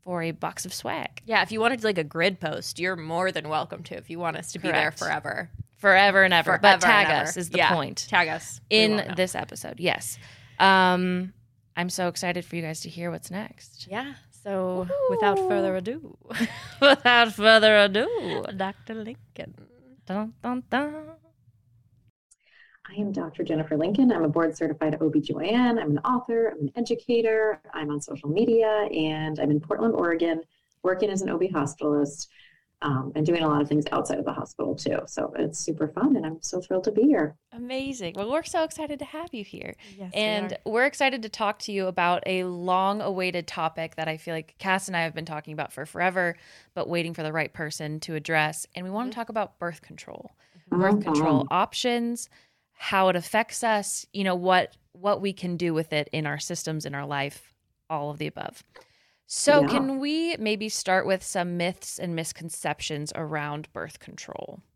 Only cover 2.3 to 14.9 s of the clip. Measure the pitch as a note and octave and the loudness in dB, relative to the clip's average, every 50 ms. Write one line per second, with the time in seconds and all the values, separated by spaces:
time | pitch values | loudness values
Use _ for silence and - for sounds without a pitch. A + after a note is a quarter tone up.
2.3 | F#3+ - - D#3 D#3 - - - - E3 E3 F#3 F#3+ E3+ D#3 D#3+ E3 E3+ F#3 F#3+ | 0 0 -6 -6 -6 -6 -8 -8 -8 -4 -4 -4 -4 -4 -6 -4 -2 0 0 0
3.3 | F#3 D#3+ D3+ D#3 D#3 D3+ E3+ - - - E3 - - - - - E3+ E3+ F3 E3 | -2 -4 -6 -2 -4 -4 -4 -4 -10 -14 -12 -12 -14 -14 -12 -12 -10 -6 -4 -4
4.3 | D#3 D#3+ E3+ - - E3+ D#3+ F3+ D#3+ C#3+ D3+ D#3 D#3 - E3+ E3 D3+ D3+ - - | -4 -6 -10 -10 -12 -6 -4 0 2 2 2 0 -2 -4 -4 -2 -2 -4 -4 -6
5.3 | - - F3+ E3 - - - _ _ _ - G3+ F#3+ F#3+ G3+ G3+ F#3 G3 F#3+ F#3 | -6 -6 -8 -10 -12 -14 -16 _ _ _ 4 6 8 8 8 8 8 6 6 8
6.3 | F3+ E3+ D#3+ F3+ F3+ E3+ F3+ G3+ F#3+ F3+ F3+ - A3+ G#3 G3+ D#3 D#3 C#3+ - D#3 | 6 4 4 4 2 8 8 8 8 8 8 6 6 6 6 4 4 2 2 0
7.3 | D3+ F3 F3 E3 - F3 E3+ C#3 F3 D#3+ C#3+ - - - - - - F3+ F3 D#3+ | -2 -6 -6 -2 0 2 4 4 4 2 0 -4 -6 -10 -8 0 2 2 2 2
8.3 | D#3+ E3+ - - - - - _ G#3 G#3+ A3 G#3+ G#3+ G#3 - - - E3+ F#3 F3+ | -2 -6 -8 -12 -16 -18 -4 _ 4 4 6 4 4 0 -2 -4 -2 -2 -2 -2
9.3 | - - - - - - - - - - E3+ F3 - - - - - - - - | -2 -6 -8 -8 -10 -12 -12 -12 -10 -2 -2 0 0 -2 -4 -8 -12 -12 -16 -20
10.3 | - - - - - - F#3 F#3+ F#3+ F#3 F#3 F#3 F3+ F3+ F#3 F3+ F3+ F3+ F#3 F#3 | -20 -20 -20 -20 0 4 6 6 8 8 6 6 4 2 2 0 -2 -2 -4 -8
11.3 | - _ _ _ _ _ _ _ _ - F3 F3+ - - F#3 F3 E3 - - F3 | -12 _ _ _ _ _ _ _ _ -4 -4 -4 -2 -2 -4 -2 -2 -2 -4 -2
12.3 | F3 F3 E3+ - - E3+ E3 D#3 D#3+ D#3+ - E3+ D#3+ F3 E3+ F3 E3 E3 - - | -4 -4 -6 -6 -8 -6 -6 -6 -8 -8 -10 -12 -12 -8 -8 -6 -8 -8 -10 -10
13.3 | F3 G3 A3 - - - - - - - - F#3 F#3+ A3 C4 C#4+ C4+ - _ _ | -10 -10 -10 -12 -16 -20 -20 -20 -20 -20 -16 -10 -10 -10 -8 -10 -14 -18 _ _
14.3 | _ - _ G#3 G3 F#3+ F#3 F#3 F3+ F#3 - F3+ | _ -16 _ -6 -4 -2 -2 -2 -2 -4 -4 -4